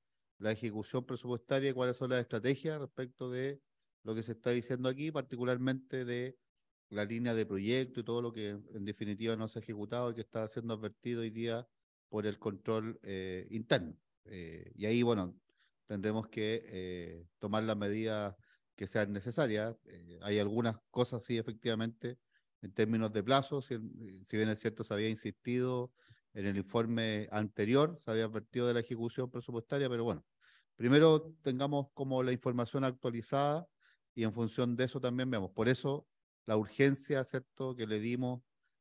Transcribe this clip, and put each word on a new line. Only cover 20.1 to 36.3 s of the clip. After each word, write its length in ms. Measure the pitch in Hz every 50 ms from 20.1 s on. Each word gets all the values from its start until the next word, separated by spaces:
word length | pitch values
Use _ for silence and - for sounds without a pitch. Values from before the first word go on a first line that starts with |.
| 87 82
hay 180 | 92 104 104 107
algunas 380 | 101 101 107 117 120 117 110 - - _
cosas, 340 | - 123 123 - - 117 -
sí, 140 | - 123 117
efectivamente, 800 | 113 - 110 110 - 120 113 110 113 113 113 - - 120 123 - _ _ _ _ _ _ _ _
en 120 | - 101 95
términos 380 | - 110 107 113 113 113 107
de 120 | 104 110 95
plazo, 400 | 113 135 139 135 - 151 139 127
si, 140 | - 123 113 110 - - - 113 101 95 95 95
si 100 | - -
bien 140 | 107 110 110
es 100 | 107 107
cierto, 240 | - 117 107 - 113
se 80 | - 107
había 160 | 101 107 110
insistido 840 | 110 107 - 110 95 - _ 120 120 123 127 127 127 123 123 127 - _ _ _ - _ _ _ _
en 100 | 107 98
el 140 | 101 98 98
informe 680 | 95 - - 117 113 113 117 113 113 110 107 104 107 - 101
anterior, 640 | 107 110 104 - - 104 107 123 135 147 156 175 156 -
se 80 | -
había 140 | 110 110 113
advertido 420 | 110 110 110 110 - - 120 120 123
de 60 | 117
la 60 | 120
ejecución 500 | 113 - 127 113 117 117 - - 127 123
presupuestaria, 580 | - 123 120 - 120 117 113 - - 139 143 131
pero 160 | 123 117 117
bueno, 180 | 117 92 76 - _ _ _ _ - - - _ _ _
primero 580 | - 110 123 135 147 156 160 156 151 160 160 160 -
tengamos 460 | _ 139 127 127 139 139 147 143 135 - _
como 280 | - 139 135 131 131 127
la 100 | 127 127
información 520 | 123 - 131 123 123 120 110 - 139 135
actualizada 840 | 131 127 127 - 127 117 117 113 - - 139 143 147 147 160 170 - _ _ _ _ _ _ _ _ _
y 100 | 120 113
en 100 | 113 104
función 420 | 120 117 110 - - 127 120 120
de 80 | 117 127
eso 160 | 127 - 143
también 300 | 127 123 123 127 131 131
vemos. 200 | 123 107 95 90 -
Por 160 | - 110 117
eso 380 | 131 - - 143 139 147 - _ _ _ _ _